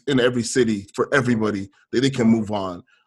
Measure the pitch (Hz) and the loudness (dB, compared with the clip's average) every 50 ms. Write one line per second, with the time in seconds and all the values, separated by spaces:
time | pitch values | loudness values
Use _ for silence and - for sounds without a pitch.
0 | _ 143 139 127 117 127 123 123 113 - - 135 120 113 107 98 95 - - - | _ -2 2 2 2 2 2 -2 -4 0 0 2 2 2 0 -2 -6 -6 -6 -4
1 | 117 - 139 143 120 123 120 110 107 104 101 98 95 - _ _ _ _ - 117 | -2 0 0 0 2 2 0 0 0 -2 -2 -4 -8 -10 _ _ _ _ -2 0
2 | 131 135 135 127 120 113 113 113 107 104 110 101 95 92 90 90 - _ _ _ | 0 0 0 2 2 4 4 2 0 -2 -4 -4 -4 -6 -8 -12 -16 _ _ _
3 | _ | _